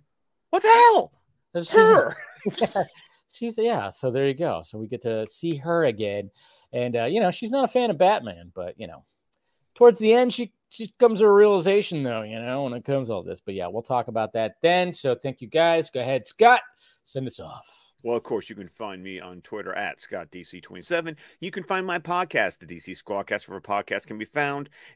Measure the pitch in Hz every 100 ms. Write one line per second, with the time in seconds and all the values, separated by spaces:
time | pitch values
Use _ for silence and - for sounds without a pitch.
0 | _ _ _ _ - 359 427 466 480 415
1 | - _ _ _ _ 175 165 - 147 147
2 | 123 - - - 202 - 233 196 - -
3 | _ _ _ - 233 226 233 185 101 -
4 | 131 123 139 131 151 85 82 110 107 123
5 | 120 110 110 - 170 147 160 170 143 107
6 | 104 101 98 _ _ _ _ 123 123 117
7 | 120 208 185 - 220 277 254 254 240 156
8 | 180 208 113 87 87 92 90 - 92 71
9 | _ _ _ _ _ _ _ - 240 226
10 | 214 240 247 - 226 _ _ - 220 -
11 | 240 202 214 202 208 196 170 202 196 160
12 | 131 113 107 113 117 135 135 120 - 139
13 | 117 98 90 90 - 95 87 107 - 123
14 | 117 113 107 113 110 - 165 180 180 -
15 | 139 120 139 - 113 156 170 165 - 127
16 | 123 131 - - 233 247 - _ _ _
17 | _ 135 131 - - - - - _ _
18 | 117 117 - 110 - 101 90 - 107 92
19 | 95 92 90 90 - 107 92 95 98 -
20 | - 98 80 90 85 90 - 92 85 170
21 | 165 151 - - 180 185 156 190 185 175
22 | 160 180 180 131 95 - 80 85 - 90
23 | - 101 98 104 - 98 - 101 - 104
24 | - 110 110 147 143 143 143 _ -